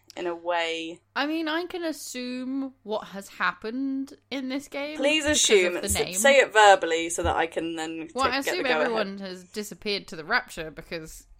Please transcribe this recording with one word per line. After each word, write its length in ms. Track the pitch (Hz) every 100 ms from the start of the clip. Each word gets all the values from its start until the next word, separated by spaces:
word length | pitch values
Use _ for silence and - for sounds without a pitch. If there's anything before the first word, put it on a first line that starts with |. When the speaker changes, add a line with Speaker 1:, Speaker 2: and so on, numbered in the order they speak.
| _ -
Speaker 1:
in 100 | 175
a 80 |
way. 680 | 170 170 175 165 165 165 - _ -
Speaker 2:
I 100 | 285
mean, 220 | 320 311
I 160 | 320 349
can 160 | 359
assume 880 | 339 302 - 254 247 254 254 277 269 262
what 260 | 196 - 175
has 200 | 196 196
happened 840 | - 180 - 220 247 269 269 269 - _
in 180 | 269 262
this 200 | 269 -
game 280 | - 285 -
Speaker 1:
Please 260 | 285 311
Speaker 2:
because 140 | 294 302
Speaker 1:
assume, 380 | - 208 180 175
Speaker 2:
of 60 |
the 60 | 196
Speaker 1:
s-, 60 |
Speaker 2:
name. 200 | 175 151
Speaker 1:
say 220 | 180 254 277
it 140 | 214
verbally 560 | 214 208 190 170 165 165
so 120 | -
that 120 | 170 -
I 100 | 165
can 300 | - 165 165
then 340 | 160 165 160
Speaker 2:
Well, 100 | 247 240
Speaker 1:
take, 80 |
Speaker 2:
I 20 | 262
Speaker 1:
get 80 |
the 60 | 269
Speaker 2:
assume 120 | 370
Speaker 1:
go-ahead. 160 | 277 247
Speaker 2:
everyone 360 | 247 226 196 196
has 260 | 196 185
disappeared 600 | 180 214 208 180 214 202 190
to 80 | 170
the 80 |
Rapture 460 | 156 240 - - 160
because 560 | 147 - 170 160 - -